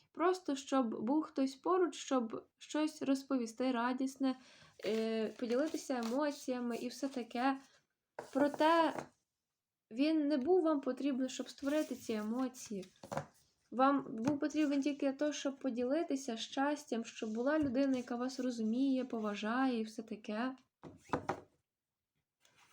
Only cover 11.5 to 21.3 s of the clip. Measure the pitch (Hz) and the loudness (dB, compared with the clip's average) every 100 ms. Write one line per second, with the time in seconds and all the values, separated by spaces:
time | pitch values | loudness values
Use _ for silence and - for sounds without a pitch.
11.5 | - 277 302 302 233 - 220 214 233 262 | -6 -2 0 0 -4 -4 -4 -2 -2 -2
12.5 | 247 - 202 180 _ - - - _ _ | -6 -10 -8 -10 _ -10 -8 -8 _ _
13.5 | _ _ 214 262 277 269 220 240 285 302 | _ _ 2 4 2 0 -2 0 2 0
14.5 | 294 302 285 277 277 277 269 302 285 285 | 2 2 2 0 0 -2 0 -2 -2 -4
15.5 | 269 269 233 247 294 339 277 269 226 - | -4 -4 -2 0 0 0 -2 -4 -8 -6
16.5 | - 277 294 - 226 233 - 220 214 247 | -2 0 0 -2 -4 -4 -8 -6 -2 2
17.5 | 311 285 240 277 254 247 240 254 269 254 | 2 2 2 2 2 -2 -4 -4 -2 -4
18.5 | 233 220 233 269 262 254 233 214 202 208 | 0 0 2 2 2 0 -2 -2 -2 -2
19.5 | 240 269 240 220 - 220 208 - 214 254 | 2 2 2 -2 -6 -10 -10 -6 -4 -4
20.5 | 262 _ _ - - - - - | -6 _ _ -20 -20 -6 -6 -4